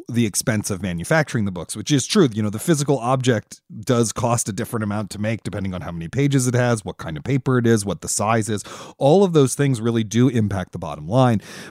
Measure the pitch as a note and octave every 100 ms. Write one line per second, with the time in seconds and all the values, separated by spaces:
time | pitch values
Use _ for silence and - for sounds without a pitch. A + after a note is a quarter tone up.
0 | - A#2 A2+ - - G#2+ - G2 F#2 E2+
1 | E2+ D#3+ D3+ B2 G2+ F2+ D#2+ - G#2+ D3
2 | - G#3+ D3+ G#2+ G#2+ G#2 - D#3 C#3+ C#3
3 | A#2 C3+ B2 A2+ - - _ - G#2 B2
4 | A2+ - A#2 A#2 - G2 G#2+ A#2 G#2+ G#2
5 | G#2 - G#2+ A2+ - G2+ G2 F2+ F#2+ E2+
6 | E2 A#2+ C#3+ C#3 B2 A#2+ B2 A#2 F#2+ -
7 | - D2+ F2+ C3+ C3 B2+ A#2 A2+ G2+ F2
8 | - - G#2+ A#2 G#2+ G#2 - - - -
9 | C#3 F3+ G3 D#3+ C3 - C#3+ B2 A#2 A#2
10 | A2 A2 B2+ A#2+ G#2+ F#2+ F#2 F#2 E2+ D2
11 | D2+ A#2+ B2+ A2 - - -